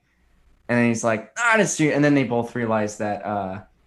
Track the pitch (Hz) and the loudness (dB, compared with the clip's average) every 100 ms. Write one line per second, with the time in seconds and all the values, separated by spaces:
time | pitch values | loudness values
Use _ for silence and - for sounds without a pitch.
0 | _ _ _ _ _ _ - 120 120 110 | _ _ _ _ _ _ -2 0 2 0
1 | 117 110 - - 233 220 175 - 151 135 | 0 -2 -4 -2 2 2 2 2 0 4
2 | 147 143 120 120 117 123 117 110 104 - | 4 4 2 -2 -4 -4 -2 0 -2 -4
3 | 104 104 98 104 95 98 - _ | -6 -6 -6 -6 -6 -10 -16 _